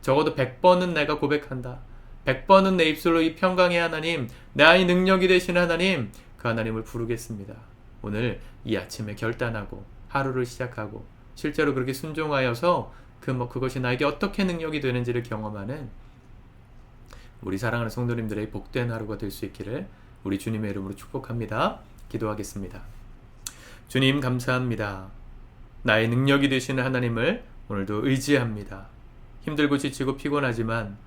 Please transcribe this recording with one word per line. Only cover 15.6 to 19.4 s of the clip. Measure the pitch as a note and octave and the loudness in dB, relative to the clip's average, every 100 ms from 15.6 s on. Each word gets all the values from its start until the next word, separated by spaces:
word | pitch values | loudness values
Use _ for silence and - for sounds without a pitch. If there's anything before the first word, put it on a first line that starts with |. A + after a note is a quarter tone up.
| G2 D3 B2 - - - - - - - - - - - - - - - | -8 -8 -10 -14 -20 -20 -20 -20 -20 -20 -20 -20 -20 -20 -20 -20 -20 -12
우리 | G2+ G2 | -6 -2
사랑하는 | A2 A#2+ A2+ | -2 -2 -2
성도님들의 | B2 A#2+ A#2 A2+ G#2+ G#2 | -2 -2 -2 -2 -4 -4
복된 | G#2 - B2+ A#2+ | -6 -6 -4 -2
하루가 | A2+ G#2+ G#2 | -4 -6 -6
될 | G2+ | -6
수 | - | -6